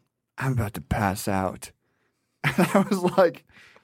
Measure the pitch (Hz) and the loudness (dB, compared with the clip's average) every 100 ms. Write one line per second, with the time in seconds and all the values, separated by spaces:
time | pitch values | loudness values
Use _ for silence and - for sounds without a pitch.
0 | _ _ _ - 135 127 104 - - 110 | _ _ _ -8 -4 -2 -4 -6 -4 0
1 | 104 98 - 95 92 95 - _ _ _ | 0 0 -2 -2 -2 -6 -14 _ _ _
2 | _ _ _ _ - - 175 202 196 196 | _ _ _ _ -2 0 2 2 2 0
3 | 175 175 185 - - - - - | 0 4 4 2 -14 -20 -20 -20